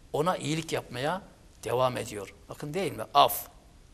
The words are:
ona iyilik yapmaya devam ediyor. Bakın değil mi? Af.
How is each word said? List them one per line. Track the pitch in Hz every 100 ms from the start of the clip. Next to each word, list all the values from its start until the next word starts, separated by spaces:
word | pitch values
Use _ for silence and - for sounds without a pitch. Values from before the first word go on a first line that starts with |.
| -
ona | 135 165 151
iyilik | 135 160 160
yapmaya | 127 - 123 143 190 - - - -
devam | 107 120 127 117
ediyor. | 113 104 95 - -
Bakın | 135 147
değil | 170 165
mi? | 113 110
Af. | 143 135 - - - - - -